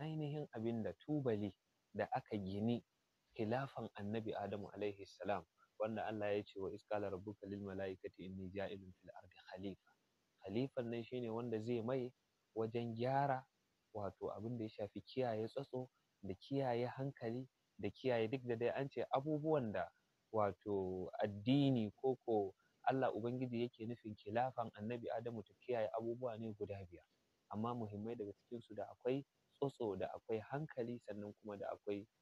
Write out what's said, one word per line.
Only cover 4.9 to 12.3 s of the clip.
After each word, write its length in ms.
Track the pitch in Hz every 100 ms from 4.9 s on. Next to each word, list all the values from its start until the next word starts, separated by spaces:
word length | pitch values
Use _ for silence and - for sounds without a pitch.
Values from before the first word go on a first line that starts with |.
| 98 98
salam, 380 | - 92 98 80 _ _ -
wanda 280 | 110 110 90
Allah 280 | 110 104 104
ya 60 |
ce 160 | 104 98
wa, 120 | 92
"إذ 120 | 101 -
قال 120 | 104 101
ربك 260 | 92 101 101
للملائكة 680 | 98 101 101 95 98 95 98 -
إني 280 | 92 95 92
جاعل 280 | 98 95 98 92 92
في 60 |
الأرض 260 | 90 - 92 - -
خليفة." 360 | 92 98 90 _ _ _ _ _ _
Khalifan 480 | 98 104 139 - 117
nan 120 | 117
shi 160 | 113 127
ne 100 | 117
wanda 280 | 110 120 110
zai 220 | 110 120
mai 280 | 110 135 123 - _